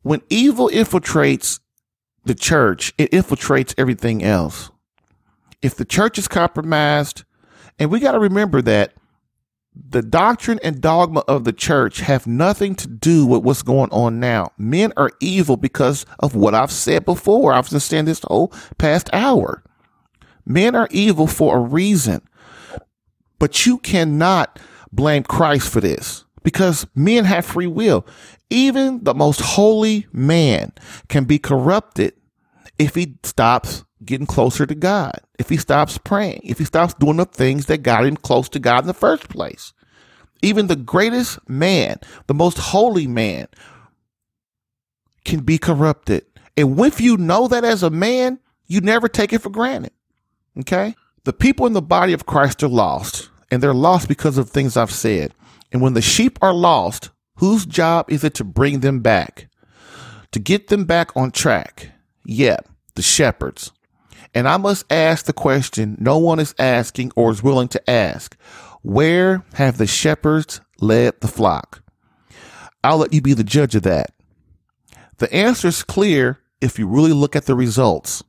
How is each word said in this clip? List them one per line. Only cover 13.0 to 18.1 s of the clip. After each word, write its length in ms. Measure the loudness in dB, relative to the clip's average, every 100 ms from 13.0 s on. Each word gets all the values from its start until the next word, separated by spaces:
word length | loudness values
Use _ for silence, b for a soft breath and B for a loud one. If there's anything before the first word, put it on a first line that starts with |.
| 2 4 4
with 160 | 4
what's 200 | 2 -2
going 280 | 0 0 0
on 280 | 0 -2 -2
now. 320 | -2 -2 -4 _
Men 380 | -4 0 0 0
are 140 | -2 -2
evil 380 | -4 0 2 0
because 480 | 0 0 0 0 -8 B
of 140 | -4
what 200 | 2 2
I've 180 | 2 0
said 320 | -4 -2 -2
before. 480 | 0 -2 2 4 4
I've 160 | 2 0
been 120 | -4
saying 260 | -2 -2
this 160 | -2